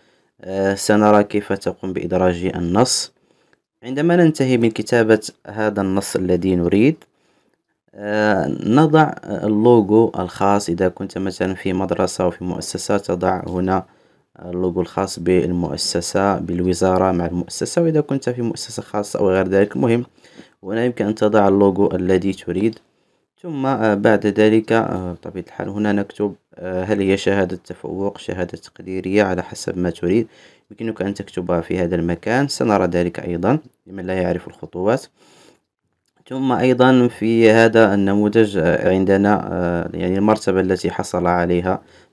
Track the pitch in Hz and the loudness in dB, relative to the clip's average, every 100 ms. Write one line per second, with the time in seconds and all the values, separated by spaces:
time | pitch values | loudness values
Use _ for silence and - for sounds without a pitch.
0 | _ _ _ _ 90 95 98 98 - 107 | _ _ _ _ -8 -2 -2 -2 2 4
1 | 107 104 104 104 - 98 - 87 95 90 | 6 6 4 -2 -4 -6 -6 -8 -8 -6
2 | 85 92 92 87 90 - 87 95 123 - | -2 0 0 0 -4 -4 -2 2 2 0
3 | - _ _ _ _ _ _ _ 117 135 | -8 _ _ _ _ _ _ _ -10 -2
4 | 165 175 165 156 131 123 117 110 110 120 | 2 4 4 4 2 2 2 0 0 2
5 | 110 110 - - - 104 107 101 98 98 | 4 2 0 -18 -14 -4 -2 0 -2 -2
6 | - - 90 90 92 90 85 98 131 165 | -2 -4 0 0 2 0 2 4 2 0
7 | - _ _ _ _ _ _ _ _ 101 | -8 _ _ _ _ _ _ _ _ -14
8 | 104 107 107 95 73 - - 127 156 156 | -6 0 2 2 0 -4 0 4 4 4
9 | 151 - - 101 104 104 113 120 98 107 | 2 -2 -10 -6 -2 2 4 4 6 4
10 | 113 - 90 - 98 101 92 85 92 - | 2 0 -8 -2 2 2 0 -2 -2 -2
11 | 98 95 95 92 95 92 98 92 92 87 | -10 -8 -8 -4 -6 -4 -4 -4 -2 -2
12 | 92 - 92 87 90 85 - 92 - 101 | -4 -2 -2 -2 -8 -8 -8 -10 -4 -4
13 | - 92 92 92 87 90 92 95 - _ | -2 -4 -2 -4 -6 -4 -2 -2 -4 _
14 | _ _ _ _ 87 90 90 90 87 - | _ _ _ _ -12 -4 -4 -4 -6 -4
15 | 92 - 87 90 82 87 85 - - 85 | -6 -4 0 0 0 -2 -4 -6 -6 -6
16 | 85 98 98 95 85 90 90 87 92 92 | -4 -2 0 0 -4 -4 -2 0 2 2
17 | 95 90 85 87 87 - - - 165 156 | 2 0 -2 -4 -8 -8 -4 -2 0 0
18 | 147 139 127 123 117 - - 113 - 107 | -2 -4 -4 -4 -6 -6 -12 -12 -8 -8
19 | 101 - 98 92 92 98 101 127 131 117 | -6 -2 0 2 2 2 2 0 0 0
20 | 123 _ _ _ - _ 95 110 123 120 | -2 _ _ _ -20 _ -8 -4 -4 -2
21 | 104 110 107 107 98 98 101 95 101 92 | -4 0 2 4 4 6 4 4 0 0
22 | 92 92 95 95 - 90 110 110 _ _ | 0 0 0 -6 -6 -2 -2 -4 _ _
23 | _ _ _ _ 175 143 135 127 110 101 | _ _ _ _ -12 -6 -4 0 0 2
24 | 104 104 107 101 107 110 110 113 - 92 | 2 2 0 2 4 2 2 0 0 -4
25 | 90 85 85 92 85 - 95 104 104 101 | -8 -10 -12 -12 -14 -10 -8 -4 -2 -2
26 | 101 - 104 92 _ - 90 92 92 107 | -4 -6 -6 -6 _ -14 -8 -6 -2 -2
27 | 98 95 98 98 92 90 - 90 - 90 | 0 0 0 0 -2 -4 -14 -14 -10 -6
28 | 98 - - 90 87 90 - - 92 92 | -6 -8 -10 -8 -8 -10 -20 -20 -10 -8
29 | 92 101 98 90 - - - 92 90 85 | -2 0 2 0 -6 -10 -8 -4 -4 -2
30 | 85 107 113 _ - _ _ 104 113 104 | 0 0 -2 _ -20 _ _ -12 -10 -6
31 | 95 98 98 - 87 87 - 90 87 87 | -6 -6 -10 -8 -4 -4 -2 -4 -2 -2
32 | 85 85 104 123 139 - 123 101 90 87 | -2 -4 -2 -2 -2 -2 2 2 2 0
33 | 87 - 92 85 92 156 - _ - 95 | -2 -4 -8 -4 0 -2 -4 _ -20 -14
34 | 90 92 90 87 - - - 87 95 123 | -6 -2 -2 -4 -8 -18 -14 -6 -2 -2
35 | - _ _ _ _ _ _ _ _ _ | -4 _ _ _ _ _ _ _ _ _
36 | _ _ - 131 131 120 127 123 127 127 | _ _ -12 -6 -2 2 2 4 6 6
37 | 120 - 110 113 113 113 113 110 107 101 | 4 0 -2 4 6 8 6 6 4 4
38 | 98 101 104 113 107 101 80 71 87 95 | 2 2 2 2 2 2 0 2 2 2
39 | 95 98 101 104 - 87 87 87 82 87 | 2 4 4 2 -2 -4 -2 -2 -4 -6
40 | 87 95 104 107 - 95 92 90 85 - | -4 0 2 0 2 0 2 0 -2 -4
41 | 101 92 87 87 87 87 90 95 _ _ | -4 -2 0 0 2 0 0 -4 _ _
42 | _ | _